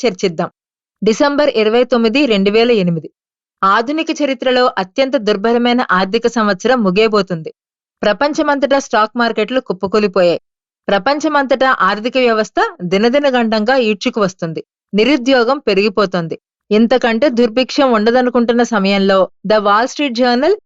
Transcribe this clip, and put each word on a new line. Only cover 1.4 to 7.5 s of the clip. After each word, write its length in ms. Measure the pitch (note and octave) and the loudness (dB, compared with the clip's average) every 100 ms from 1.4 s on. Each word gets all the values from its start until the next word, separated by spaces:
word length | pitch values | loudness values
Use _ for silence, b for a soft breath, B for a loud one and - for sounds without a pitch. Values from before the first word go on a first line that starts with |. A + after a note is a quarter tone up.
| D4 | 0
ఇరవై 340 | - G#3+ A#3 | 0 0 0
తొమ్మిది, 420 | B3 A#3+ A3+ A#3+ C#4+ | 0 0 0 2 2
రెండు 240 | G3+ G3 | 2 2
వేల 220 | G#3+ A#3+ | 2 2
ఎనిమిది. 380 | A3+ F3 E3 - - _ _ _ _ | 2 0 -2 -6 -18 _ _ _ _
ఆధునిక 440 | G3 G#3 A#3+ D#4 D#4+ D#4 | 0 0 0 -4 -4 -2
చరిత్రలో 480 | D4 C4 C4 B3+ B3+ - | -2 -2 0 2 2 0
అత్యంత 380 | F#3 - C4+ C4+ | -4 -2 -2 0
దుర్భరమైన 720 | G3+ G3+ A3+ A#3+ A#3+ A#3+ - | 0 0 0 0 2 0 0
ఆర్థిక 360 | F#3 F#3+ A3+ A#3 | 0 0 -2 -2
సంవత్సరం 560 | A#3 G#3+ F#3+ A3+ B3+ | 0 -2 0 0 0
ముగియబోతుంది. 720 | G3 F3+ A3+ G#3 F#3+ E3+ D#3 | 0 2 2 0 -2 -6 -10